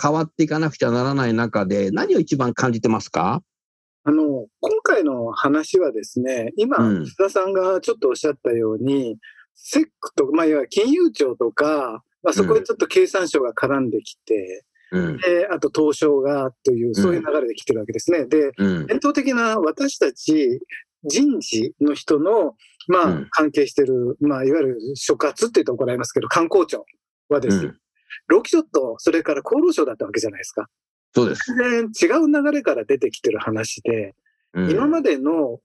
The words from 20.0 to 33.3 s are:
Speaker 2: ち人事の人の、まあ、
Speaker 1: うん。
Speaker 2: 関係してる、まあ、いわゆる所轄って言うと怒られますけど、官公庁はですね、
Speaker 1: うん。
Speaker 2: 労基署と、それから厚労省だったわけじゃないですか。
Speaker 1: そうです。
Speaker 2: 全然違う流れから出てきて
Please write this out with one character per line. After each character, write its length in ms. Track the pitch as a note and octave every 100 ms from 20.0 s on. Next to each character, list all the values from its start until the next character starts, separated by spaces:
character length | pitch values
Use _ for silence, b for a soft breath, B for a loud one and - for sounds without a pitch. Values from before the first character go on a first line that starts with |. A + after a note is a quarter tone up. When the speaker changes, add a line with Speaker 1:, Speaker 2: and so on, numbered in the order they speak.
| -
Speaker 2:
ち 480 | - - D#3 C3 B2+ - B B _
人 380 | D3+ A#3 C#4+ G#3+
事 320 | - A2 A2+ -
の 120 | D3
人 260 | C#3+ - D3
の、 360 | F3 A3 D3+ - B B -
ま 120 | F3+
あ、 20 |
Speaker 1:
う 60 | F3+ E3
ん。 120 | -
Speaker 2:
関 200 | - D3+
係 160 | D3 C3+
し 60 |
て 100 | -
る、 320 | C3 B2+ B2 -
ま 160 | D3 C3
あ、 80 | C3+
い 60 |
わ 100 | D#3+
ゆ 60 | C3+
る 100 | A#2 A#2 C#3
所 200 | - D3
轄 140 | D3+
っ 40 |
て 220 | - A#3 F#3
言 60 |
う 20 | D3
と 80 |
怒 100 | B2
ら 80 | C3
れ 60 | B2
ま 80 | B2
す 80 |
け 80 | C3
ど、 80 | -
官 180 | E3+ E3
公 180 | F#3+ D#3+
庁 200 | - - _ _ _ -
は 140 | D3
で 100 | A#2+
す 80 | G2
ね、 60 | D2+
Speaker 1:
う 20 |
ん。 100 | - _ _ B B -
Speaker 2:
労 140 | -
基 60 | -
署 140 | E4+
と、 320 | D#4 - B2+ A2+
そ 140 | F3
れ 100 | E3
か 120 | D#3+ D3+
ら 60 | -
厚 100 | C4+
労 160 | F4
省 140 | D#4 B2+
だ 80 |
っ 40 | G#2+
た 80 | G#2
わ 60 |
け 80 | G#2+
じ 60 | A2
ゃ 40 |
な 80 | G2
い 20 |
で 40 |
す 80 | -
か。 160 | - G#2+ _ _ _ _ B2
Speaker 1:
そ 80 |
う 60 | A2+
で 60 | -
す。 60 | - B3
Speaker 2:
全 360 | B3 A#3 A3+
然 180 | A3 E3+
違 140 | C#4+
う 40 | D4+
流 240 | D4 C#4+
れ 100 | D4
か 120 | F#3+ -
ら 100 | G#2+
出 120 | B2+
て 140 | B2+
き 100 | -
て 100 | A#2